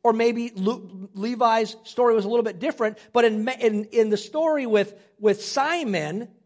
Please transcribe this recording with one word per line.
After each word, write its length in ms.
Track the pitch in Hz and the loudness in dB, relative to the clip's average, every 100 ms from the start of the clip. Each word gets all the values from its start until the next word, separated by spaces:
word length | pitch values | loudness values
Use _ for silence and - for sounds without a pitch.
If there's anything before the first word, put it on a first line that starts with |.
or 120 | 233 | 2
maybe 380 | 226 233 233 233 208 | 2 2 0 -6 -2
Lu-, 540 | 190 240 - 190 196 | -2 -2 -10 -18 -16
Levi's 600 | 190 220 240 233 226 220 - | -8 -6 0 2 2 -2 -8
story 320 | - - 240 226 | -10 0 2 2
was 80 | |
a 60 | 202 | 2
little 140 | 233 | 0
bit 160 | 220 180 | -2 -4
different. 380 | 285 - 220 214 - | -6 -2 -4 -4 -4
But 140 | 240 233 | 2 2
in 180 | 214 | 2
Ma-, 140 | 220 254 | -4 0
in, 240 | 240 208 214 | 0 0 0
in 240 | 233 220 | 0 2
the 80 | 208 | 0
story 480 | - 302 320 302 247 | -2 -2 0 0 2
with, 320 | 208 202 - _ _ | 2 0 -6 _ _
with 240 | 208 208 | 0 0
Simon 880 | - 277 285 339 262 180 151 185 240 _ | -2 -2 0 -2 -2 -2 -4 -6 -10 _